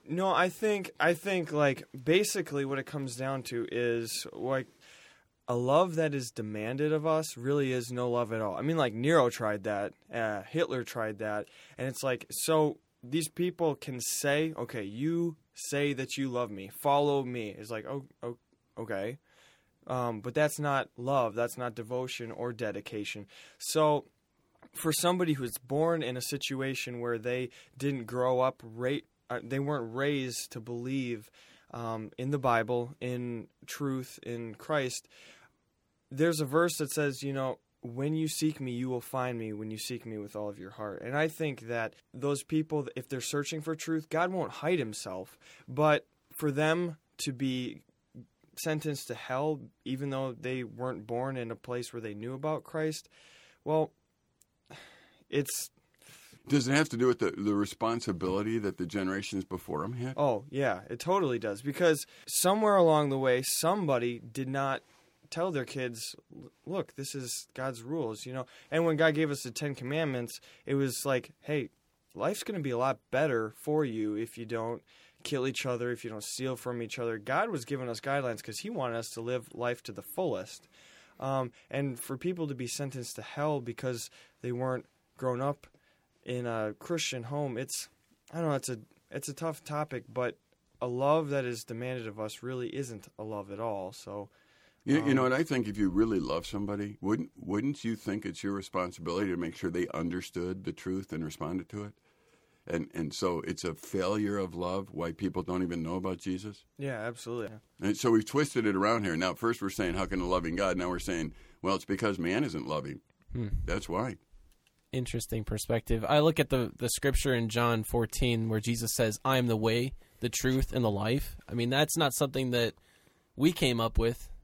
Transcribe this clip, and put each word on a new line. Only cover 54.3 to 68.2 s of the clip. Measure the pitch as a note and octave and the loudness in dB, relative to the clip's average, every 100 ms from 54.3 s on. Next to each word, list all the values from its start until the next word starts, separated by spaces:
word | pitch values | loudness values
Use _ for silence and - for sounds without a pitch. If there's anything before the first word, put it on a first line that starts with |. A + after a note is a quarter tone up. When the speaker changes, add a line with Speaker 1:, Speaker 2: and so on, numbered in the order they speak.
| _ _ _ _ - - - - _ _ | _ _ _ _ -20 -20 -20 -20 _ _
Speaker 1:
it's | C#3+ C#3 - - _ _ _ - - - - - | -2 -2 -4 -8 _ _ _ -20 -20 -20 -20 2
Speaker 2:
Does | C#3+ B2 | 2 6
it | |
have | C#3+ D#3 | 4 4
to | A#2 | 4
do | B2+ | 4
with | A#2+ | 4
the, | G2+ | 0
the | - G2+ G2+ | 2 2 2
responsibility | G2+ - A2+ A#2 A2+ F2+ F#2 F#2+ G#2+ A2+ | 0 0 -2 -2 -2 0 0 0 0 0
that | G#2 - | -2 -2
the | E2+ | -4
generations | G2+ F#2 G2 G2+ G2 F#2 | 0 0 -2 -2 -4 -4
before | F#2 - D2+ | -8 -4 -4
'em | F#2+ | -4
had? | B2 B2 C3+ | -4 -4 0
Speaker 1:
Oh, | C#3+ G#2+ C#3 | 2 2 -2
yeah, | C3 C3+ F#2 - | -2 0 0 -6
it | A#2+ | -6
totally | E3+ G3 D#3 A#2+ | 2 2 2 0
does. | A2 G2+ | -2 -2
Because | C#3 C#3 F3 D3+ - - - | -4 4 4 4 0 -14 -4
somewhere | - F3+ G#3 G#3+ G3 | 2 4 6 6 8
along | E3+ D3+ D3 | 10 8 6
the | C3+ | 4
way, | C3 B2+ | 4 4
somebody | B2+ - D#3+ G3+ E3 B2+ A#2+ A#2 | 2 2 2 4 4 2 2 -2
did | A#2+ C3+ C3 | -8 -6 -2
not | C#3 C#3 C3+ _ - _ _ _ | 0 0 -2 _ -20 _ _ _
tell | E3 F#3 | -2 0
their | D3 A#2+ | 0 -2
kids, | C#3 B2+ A2+ - - _ - | -4 -4 -4 -10 -12 _ -18
"L-, | - _ - | -18 _ -6
look, | F#3+ - - | -4 -4 -8
this | C#3 C#3 | -8 -6
is | B2 - - | -6 -8 -10
God's | - C3 A#2 | -6 -4 -4
rules," | A#2 D#3+ A#2+ G#2+ | -6 -2 -2 -4